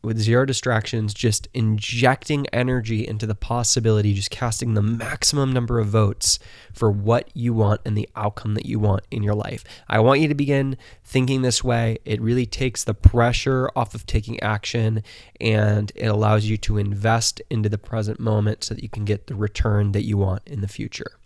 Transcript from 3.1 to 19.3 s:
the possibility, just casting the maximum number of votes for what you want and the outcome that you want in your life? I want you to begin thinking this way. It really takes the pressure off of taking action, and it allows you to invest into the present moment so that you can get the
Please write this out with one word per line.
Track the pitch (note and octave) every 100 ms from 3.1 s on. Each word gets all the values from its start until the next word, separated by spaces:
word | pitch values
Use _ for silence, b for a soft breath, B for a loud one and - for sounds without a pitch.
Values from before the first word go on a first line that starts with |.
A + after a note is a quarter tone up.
| G#2+ A2
the | G#2+
possibility, | - B2 A#2 - A2+ G#2+ G#2
just | G2 F#2+
casting | - A#2+ A2 B2
the | G#2+
maximum | G2+ A#2 G#2+ - - D3 C3+
number | B2+ A#2+ A#2+
of | G#2+
votes | A2 G#2 - - - B B B
for | - A2
what | G2+ G2+ A#2 -
you | - A#2
want | A2+ G#2 G#2
and | - G#2
the | - -
outcome | G#2 - A2
that | G#2 -
you | A2
want | G#2+ G2 -
in | A#2+
your | G2+ G#2
life? | G2 - - B B
I | G#2+
want | A2+ C#3
you | D#3
to |
begin | C#3+ C#3+ C#3 C3+ C3+ B B
thinking | - C3 C3 C3+
this | B2+ A#2+
way. | B2+ A#2 A2+ A2+
It | - A2
really | A2 B2 A#2+
takes | - C3 A2+
the | -
pressure | G#2 - A#2+ A#2+ B2 - C3 C3 -
off | A#2
of | A2
taking | - A2 G#2+ A2
action, | G#2+ G#2+ - A#2+ A2 A2 - B B -
and | A2+ A2 G#2+ G#2 G#2+
it | - A2+
allows | G#2+ G#2+ G#2+ G#2+
you | G#2+
to | - G#2+
invest | G2+ G2+ G#2+ A2+ - - -
into | A2+ G#2
the | G#2
present | - A2+ G#2 G#2+
moment | A2+ G#2+ G#2 -
so | -
that | G#2
you | G#2+
can | -
get | G#2 G2+
the | -